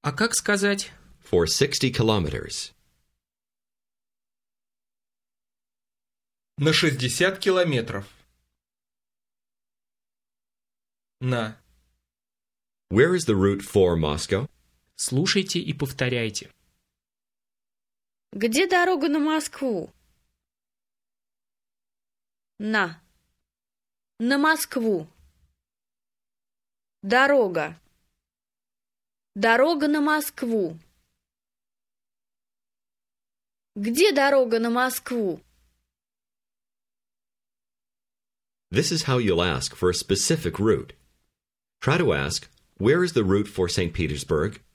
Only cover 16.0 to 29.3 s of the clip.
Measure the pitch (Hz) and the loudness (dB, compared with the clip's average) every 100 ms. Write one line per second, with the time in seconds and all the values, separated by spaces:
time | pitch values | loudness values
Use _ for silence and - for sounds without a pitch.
16 | 127 123 113 101 - _ _ _ _ _ | -4 -2 -4 -8 -14 _ _ _ _ _
17 | _ _ _ _ _ _ _ _ _ _ | _ _ _ _ _ _ _ _ _ _
18 | _ _ _ 202 226 233 370 359 349 359 | _ _ _ -4 -2 0 2 2 2 0
19 | 294 302 294 311 302 - 262 202 160 _ | 0 0 0 -2 -4 -6 -4 -4 -6 _
20 | _ _ _ _ _ _ _ _ _ _ | _ _ _ _ _ _ _ _ _ _
21 | _ _ _ _ _ _ _ _ _ _ | _ _ _ _ _ _ _ _ _ _
22 | _ _ _ _ _ _ 214 220 180 165 | _ _ _ _ _ _ -4 -2 -2 -6
23 | _ _ _ _ _ _ _ _ _ _ | _ _ _ _ _ _ _ _ _ _
24 | _ _ 233 277 311 311 - - 226 190 | _ _ -2 2 2 0 -2 -2 0 -2
25 | 156 _ _ _ _ _ _ _ _ _ | -4 _ _ _ _ _ _ _ _ _
26 | _ _ _ _ _ _ _ _ _ _ | _ _ _ _ _ _ _ _ _ _
27 | 196 240 277 285 208 170 151 165 _ _ | 0 2 4 4 2 0 -4 -10 _ _
28 | _ _ _ _ _ _ _ _ _ _ | _ _ _ _ _ _ _ _ _ _
29 | _ _ _ | _ _ _